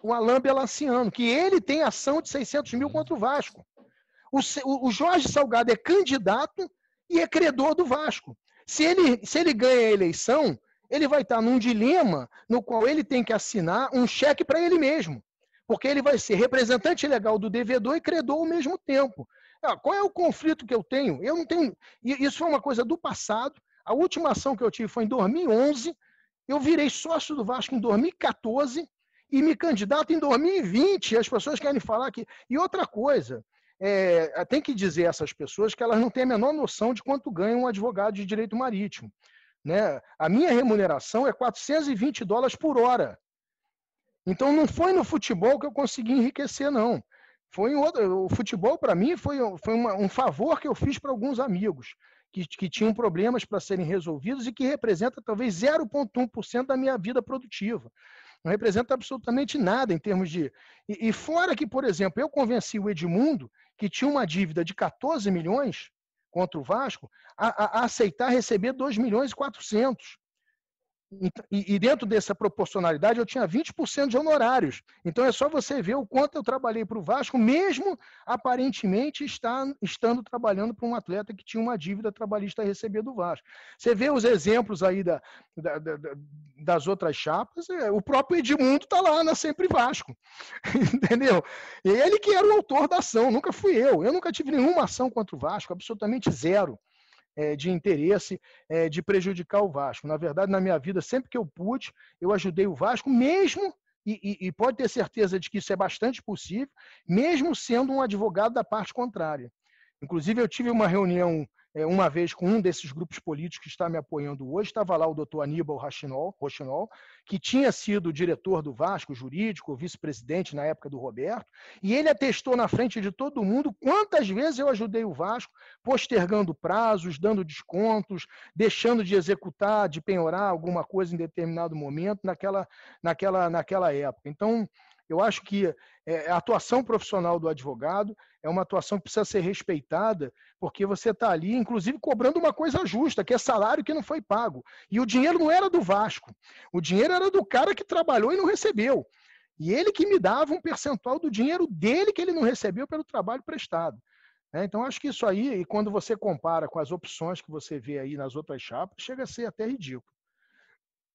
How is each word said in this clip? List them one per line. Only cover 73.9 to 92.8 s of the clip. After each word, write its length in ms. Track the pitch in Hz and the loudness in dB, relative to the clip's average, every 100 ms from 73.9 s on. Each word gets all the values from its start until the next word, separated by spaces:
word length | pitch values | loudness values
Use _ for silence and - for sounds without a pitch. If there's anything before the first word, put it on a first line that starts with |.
| - 277 | -2 0
de 80 | 247 | 0
honorários. 640 | 311 294 240 254 151 - - _ 175 | 2 2 4 2 0 -4 -16 _ -6
Então, 180 | 165 | 0
é 80 | 254 | 0
só 160 | - 285 | 2 0
você 320 | 311 - 277 | 0 -2 -4
ver 140 | 180 | -2
o 140 | 269 214 | -4 -2
quanto 320 | 262 294 311 | 0 0 -2
eu 20 | |
trabalhei 420 | 226 262 247 226 | -4 -2 -2 -4
pro 200 | 214 226 | -4 -6
Vasco, 340 | 165 254 262 262 | -2 -2 0 2
mesmo 640 | 220 294 392 254 392 311 - - - | 4 4 2 0 -2 -6 -10 -18 -6
aparentemente 960 | 247 262 254 262 - 196 196 294 - | -4 -2 0 -2 -2 0 0 -2 -6
está, 400 | 294 - 233 254 269 277 | -10 -6 -4 -4 -4 -6
estando 440 | 196 - 226 240 | -8 -2 0 0
trabalhando 500 | 214 240 233 196 220 | -4 -2 0 0 -2
pra 140 | 220 233 | -4 -6
um 80 | 233 | -6
atleta 360 | - 190 208 | -6 -8 -8
que 140 | 196 - | -14 -10
tinha 160 | 226 | -4
uma 160 | 233 226 | -4 -4
dívida 340 | 151 202 220 | -6 -6 -6
trabalhista 520 | - 214 208 196 - | -6 -6 -4 -4 -4
a 20 | 208 | -4
receber 380 | 202 226 214 | -4 -6 -6
do 100 | 226 | -6
Vasco. 320 | 233 175 156 - - - - | -6 -6 -6 -10 -20 -20 -4
Você 160 | 233 | 0
vê 160 | 208 269 | 2 2
os 140 | 277 | 4
exemplos 580 | 226 208 151 233 214 180 | 4 4 4 2 2 0
aí 220 | 190 190 | 0 2
da, 180 | 175 151 - - _ - | 0 -2 -6 -20 _ -8
da, 220 | 160 151 | -6 -6
da, 200 | 156 147 | -6 -8
da, 120 | 151 143 147 - - _ | -10 -14 -18 -20 -20 _
das 300 | 156 170 143 | 0 0 2
outras 280 | 196 170 143 | -2 -2 -2
chapas, 540 | 156 170 226 - 339 | -2 -2 -4 -10 -10
é, 220 | 359 220 | -4 0
o 100 | 202 | -2
próprio 380 | - 269 269 349 | 2 0 2 0
Edmundo 480 | 240 302 262 285 - | 2 2 4 4 2
tá 120 | 359 | 4
lá 240 | 370 311 | 4 4
na 120 | 320 330 | 2 0
Sempre 320 | 311 302 359 | -2 -2 2
Vasco, 500 | 262 240 - - - _ - - - | 2 2 -2 -10 -18 _ -20 -18 -12
<laughs> 320 | - 277 208 262 | -4 0 2 2
entendeu? 480 | 190 233 269 185 - - - - 190 | 2 4 4 4 2 -10 -18 -2 2
Ele 320 | 220 320 415 | 4 6 4
que 160 | 403 | 4
era 140 | 381 415 | 6 6
o 60 | |
autor 340 | 427 - 277 | 6 4 2